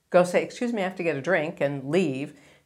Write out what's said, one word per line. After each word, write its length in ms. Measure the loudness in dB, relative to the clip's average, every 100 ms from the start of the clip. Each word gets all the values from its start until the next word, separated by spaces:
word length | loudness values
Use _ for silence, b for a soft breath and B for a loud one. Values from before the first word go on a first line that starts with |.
| _
Go 120 | 4
say, 200 | 4 2
"Excuse 300 | -2 -4 -4
me, 100 | -2
I 20 | -4
have 100 | -2
to 60 |
get 120 | -2 -2
a 60 |
drink," 380 | 0 0 0 -2
and 300 | -2 -2 0
leave. 500 | 0 2 -2 -8 -12 b b